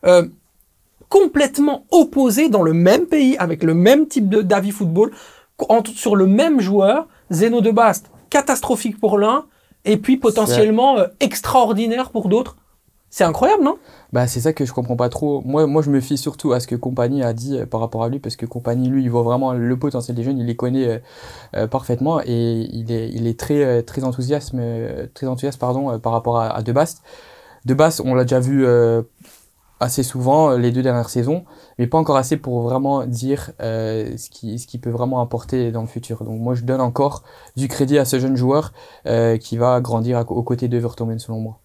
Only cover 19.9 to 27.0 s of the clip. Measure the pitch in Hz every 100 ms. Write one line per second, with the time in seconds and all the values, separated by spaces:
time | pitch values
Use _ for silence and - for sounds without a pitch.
19.9 | 131 123 120 120 139 120 120 123 131 127
20.9 | 113 - - - - - - 110 131 -
21.9 | 120 139 160 - 120 117 113 113 - 113
22.9 | 113 113 110 113 117 - 147 139 120 117
23.9 | - 131 127 127 147 - 131 117 113 117
24.9 | 120 120 - 135 127 139 135 123 127 139
25.9 | 113 117 117 120 117 113 - 110 123 -
26.9 | -